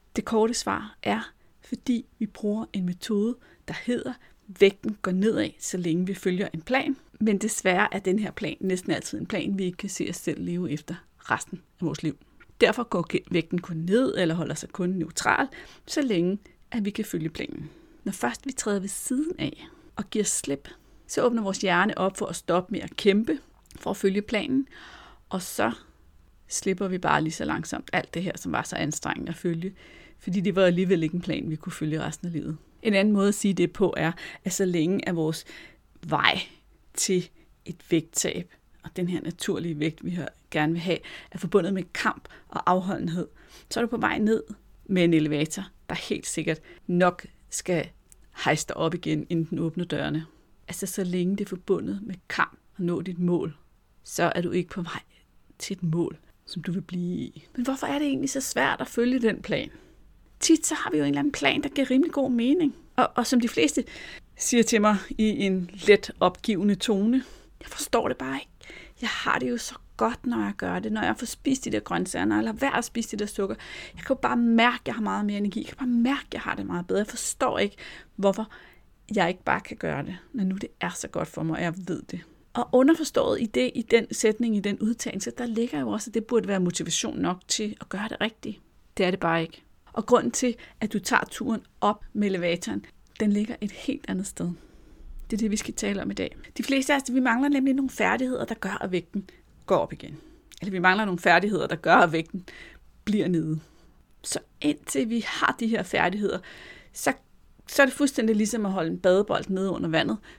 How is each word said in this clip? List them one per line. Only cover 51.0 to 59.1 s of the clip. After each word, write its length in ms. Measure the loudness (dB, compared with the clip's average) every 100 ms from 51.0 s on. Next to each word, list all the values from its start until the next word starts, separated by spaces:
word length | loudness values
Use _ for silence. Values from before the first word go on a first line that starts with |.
længe 320 | -2 0 0 0
det 100 | -4
er 40 |
forbundet 500 | -8 -2 -2 0 -6
med 120 | -8 -12 _
kamp 300 | -2 -2 -2 _ -4
og 60 |
nå 180 | -2 -2
dit 180 | -4 -2
mål, 360 | 0 2 -2 -8 _ _ _ _
så 280 | -10 0 0 0
er 60 |
du 100 | 0
ikke 180 | -2 -2
på 120 | -8
vej 200 | -8 -10 -14 _ _ _ _ _
til 180 | -10 -4
et 60 |
mål, 340 | -2 0 -2 -6 -20 _ -12
som 180 | -8
du 80 | -4
vil 100 | -4
blive 340 | -4 -4 -4 -4
i. 320 | -6 -12 -12 -4
Men 100 | -2
hvorfor 220 | -2 -2
er 120 | 0
det 80 | 0
egentlig 220 | 0 -2
så 120 | -4
svært 400 | -2 0 0 0
at 60 | -2
følge 320 | 2 2